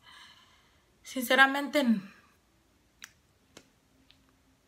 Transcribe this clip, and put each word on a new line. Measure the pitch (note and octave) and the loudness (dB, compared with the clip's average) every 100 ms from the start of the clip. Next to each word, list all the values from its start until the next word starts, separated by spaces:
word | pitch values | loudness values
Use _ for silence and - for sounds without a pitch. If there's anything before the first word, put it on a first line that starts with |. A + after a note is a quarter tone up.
| - - - - _ _ _ _ _ _ | -20 -20 -20 -20 _ _ _ _ _ _
Sinceramente, | - C4+ B3+ C4 C4+ C#4 C#4+ D4 B3+ G#3 F#3+ - _ _ _ _ _ _ _ _ - _ _ _ _ - _ _ _ _ _ _ _ _ _ _ | -14 -10 0 4 4 2 -2 0 2 0 -2 -20 _ _ _ _ _ _ _ _ -20 _ _ _ _ -20 _ _ _ _ _ _ _ _ _ _